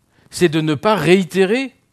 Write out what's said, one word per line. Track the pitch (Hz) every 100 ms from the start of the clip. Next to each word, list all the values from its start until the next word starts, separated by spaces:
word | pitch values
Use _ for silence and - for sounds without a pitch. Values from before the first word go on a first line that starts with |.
| _ _ _
C'est | - 175
de | 160
ne | 156
pas | 139 220 202
réitérer, | 151 196 170 180 190 247 262 - _